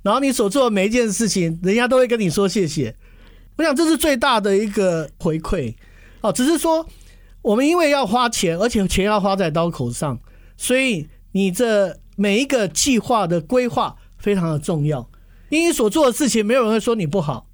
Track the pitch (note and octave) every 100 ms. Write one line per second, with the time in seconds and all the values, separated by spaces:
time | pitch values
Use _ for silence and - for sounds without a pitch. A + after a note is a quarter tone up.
0 | G3 A#3 C#4 B3+ G#3 A#3 B3+ G3+ F#3+ A#3+
1 | A3+ F#3+ A3 F#3 E3+ E3 F3+ G#3+ B3 B3+
2 | B3+ A#3 F#3+ D3+ G3 G3+ F3 - A#2 -
3 | - - - - - - D#4+ C4+ E4 D#4+
4 | D#4+ C4+ C#4+ A#3 G3+ G3 G#3+ G3+ F#3+ E3
5 | D#3 - F3+ D#3+ D#3+ G3 B2 A2+ - -
6 | - - G#3+ F3+ B3+ E4 E4 D#4+ D#4+ -
7 | - - - - - G#3+ C#4 F4 D#4 C#4+
8 | A#3+ A#3 A#3+ A3+ F3+ E3 A3 A#3 F#3+ -
9 | F#3+ G#3+ F#3+ G3 F3+ D#3 E3+ D#3+ A#2+ A#2
10 | D3+ C3 - - - - - B3+ C4 G3
11 | D3 - - F#3+ G3 F3+ A#3+ G#3 F#3+ -
12 | - - G3+ G3+ C4+ C4 G3 - - A#3+
13 | - A#3 F#3 E3+ D#3 B3+ B3 B3 G3+ -
14 | - - - G3+ E3+ D3+ D3 E3 D3 C#3+
15 | A2+ - - - - D4+ E4+ C#4 A3 G#3
16 | C#4 A3+ C#4+ A3 G#3 C4 A3 A3 G#3+ A#3
17 | E3 F#3+ D3+ A#2+ -